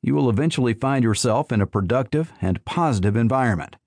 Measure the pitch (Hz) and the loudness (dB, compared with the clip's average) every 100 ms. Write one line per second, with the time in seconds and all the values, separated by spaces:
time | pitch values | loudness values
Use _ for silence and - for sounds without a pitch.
0 | 135 147 135 107 160 156 123 110 131 139 | 0 0 2 2 0 0 -2 0 -2 0
1 | 113 104 123 110 151 110 98 104 95 123 | 2 2 0 0 0 0 0 0 0 -2
2 | 131 151 160 - 95 143 - - 165 107 | 0 -2 -4 -4 -2 -2 -4 -2 0 2
3 | 98 107 117 131 123 92 67 - | 0 2 2 2 0 -2 -6 -16